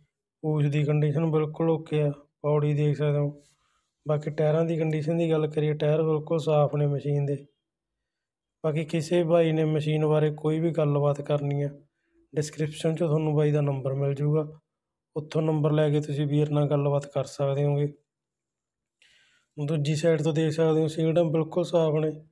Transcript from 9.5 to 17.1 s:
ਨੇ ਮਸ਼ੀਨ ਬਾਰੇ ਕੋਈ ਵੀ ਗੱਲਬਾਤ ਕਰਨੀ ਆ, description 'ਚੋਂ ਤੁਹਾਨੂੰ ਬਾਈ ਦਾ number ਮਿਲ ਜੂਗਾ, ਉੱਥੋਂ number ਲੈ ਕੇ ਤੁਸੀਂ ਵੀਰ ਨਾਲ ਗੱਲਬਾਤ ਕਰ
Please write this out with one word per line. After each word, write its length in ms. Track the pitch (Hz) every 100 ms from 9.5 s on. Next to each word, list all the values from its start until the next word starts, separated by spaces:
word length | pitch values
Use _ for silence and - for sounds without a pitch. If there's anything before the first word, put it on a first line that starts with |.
ਨੇ 120 | 156
ਮਸ਼ੀਨ 420 | 156 156 151 151 156
ਬਾਰੇ 240 | 151 151
ਕੋਈ 240 | 151 156 156
ਵੀ 100 | 165
ਗੱਲਬਾਤ 500 | 156 151 143 143 143
ਕਰਨੀ 420 | - 147 143 143
ਆ, 60 | 143 143 _ _ _ _ _
description 600 | 151 151 - 151 151 165
'ਚੋਂ 140 | 160 170
ਤੁਹਾਨੂੰ 260 | 151 156
ਬਾਈ 160 | 151 151
ਦਾ 80 | 147
number 340 | 143 135 131
ਮਿਲ 200 | 135 139
ਜੂਗਾ, 320 | 139 147 156 151 - _ _ _ _ _ 156
ਉੱਥੋਂ 260 | 151 170
number 300 | 160 156 151
ਲੈ 160 | 151 151
ਕੇ 100 | 147
ਤੁਸੀਂ 260 | 151 143 147
ਵੀਰ 240 | 147 151
ਨਾਲ 180 | 147 147
ਗੱਲਬਾਤ 360 | 147 143 143
ਕਰ 180 | 147